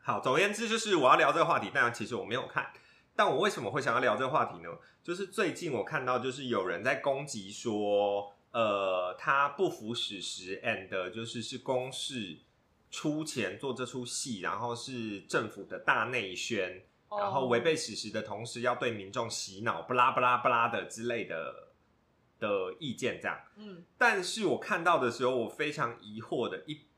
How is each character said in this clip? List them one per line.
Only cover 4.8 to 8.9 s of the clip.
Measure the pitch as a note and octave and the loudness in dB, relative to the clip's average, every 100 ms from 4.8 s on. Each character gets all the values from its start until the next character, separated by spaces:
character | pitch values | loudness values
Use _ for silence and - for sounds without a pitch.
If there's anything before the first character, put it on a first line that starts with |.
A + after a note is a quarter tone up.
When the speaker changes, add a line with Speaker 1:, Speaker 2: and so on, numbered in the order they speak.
| - _ | -16 _
Speaker 1:
就 | - F3 | -8 -6
是 | F#3+ | -6
最 | - F3+ | -2 -2
近 | - E3+ | -2 -2
我 | A#2 | -2
看 | F#2+ D3+ B2+ | -2 -2 0
到 | B2+ | 0
就 | B2+ | -2
是 | C3 B2+ | -4 -2
有 | G#2 F#2 | 0 0
人 | E2+ | 0
在 | B2 D3+ | 0 0
攻 | C#3+ C#3 D3 | 0 -2 -4
击 | A2 F#2+ | -10 -10
说， | G#2 A#2 G#2 G#2 G2+ G2+ G2+ G#2 - _ | -8 -2 0 2 4 4 2 -2 -12 _
呃， | A#2 A2 G2+ F#2+ | 0 2 2 2